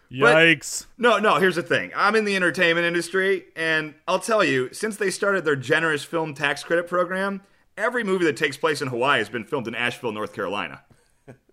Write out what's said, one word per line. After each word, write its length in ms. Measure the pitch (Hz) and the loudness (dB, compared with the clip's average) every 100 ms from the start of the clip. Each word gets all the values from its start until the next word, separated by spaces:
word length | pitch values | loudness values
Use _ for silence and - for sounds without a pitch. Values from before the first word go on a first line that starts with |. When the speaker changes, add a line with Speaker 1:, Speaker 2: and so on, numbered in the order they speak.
| - | -14
Speaker 1:
But 260 | 127 240 156 | 2 6 8
Speaker 2:
Yikes. 480 | 165 156 - - - - | 6 4 0 -10 -12 0
Speaker 1:
no, 180 | 240 208 | 2 4
no, 180 | 214 151 | 4 4
here's 200 | 185 170 | 4 0
the 60 | |
thing. 280 | - 131 90 127 | 0 -2 -2 0
I'm 180 | 196 | 2
in 120 | 220 208 | 2 0
the 100 | 196 | 0
entertainment 500 | 175 160 170 165 170 | 0 2 2 2 0
industry, 600 | 175 170 190 190 190 - - | -2 -2 0 0 0 -4 -6
and 380 | 160 160 156 147 - | -2 -2 -4 -8 -4
I'll 120 | 185 | -2
tell 260 | 202 220 | 0 2
you, 240 | 165 135 127 | 2 0 -2
since 220 | - 214 202 | -4 -6 -4
they 120 | 196 | -4
started 360 | - 202 190 156 | -2 0 0 0
their 100 | 143 | -2
generous 480 | 120 156 165 151 | 0 0 0 -2
film 300 | - 165 160 | -4 -4 -4
tax 280 | 143 147 143 | -4 -4 -4
credit 240 | - 170 175 | -2 -2 0
program, 540 | 180 175 185 196 196 - _ _ - | -2 -2 -2 -4 -6 -12 _ _ -6
every 280 | 226 240 | -4 -2
movie 200 | 208 190 165 | 0 0 0
that 100 | 143 | 0
takes 200 | 156 135 | -2 0
place 240 | 160 143 | -2 -2
in 60 | 131 | -4
Hawaii 300 | 120 131 135 | -2 2 2
has 100 | 104 | 0
been 160 | 117 | -6
filmed 220 | 101 143 110 | -6 -6 -6
in 60 | |
Asheville, 380 | 113 120 131 123 | -4 -4 -4 -6
North 200 | 104 104 | -6 -6
Carolina. 500 | - 92 101 82 67 _ _ _ _ - 135 _ | -6 -4 -4 -6 -12 _ _ _ _ -20 -20 _